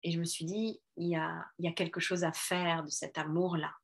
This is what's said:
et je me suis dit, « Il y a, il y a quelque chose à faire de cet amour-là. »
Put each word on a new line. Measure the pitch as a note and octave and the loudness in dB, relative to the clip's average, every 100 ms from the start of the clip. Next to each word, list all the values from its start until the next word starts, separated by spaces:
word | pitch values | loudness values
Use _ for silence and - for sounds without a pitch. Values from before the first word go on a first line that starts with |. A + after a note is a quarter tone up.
et | - | 0
je | E3 | 0
me | |
suis | E3 - | 0 -2
dit, « | E3 G3+ A3 G#3+ _ - | -2 0 0 -2 _ -4
Il | E3+ | 0
y | E3 | 2
a, | D#3+ E3 - - | 0 -2 -8 -2
il | E3 | -2
y | |
a | |
quelque | E3 F3 F3+ | 0 -2 0
chose | - F3+ | 0 2
à | E3+ | 2
faire | D#3+ - F3+ F3 E3 | 0 0 2 2 2
de | D3+ | 0
cet | - D#3 - | -4 -4 -4
amour-là. » | D3+ D#3+ F3+ E3+ D3+ - | 0 2 2 2 -2 -6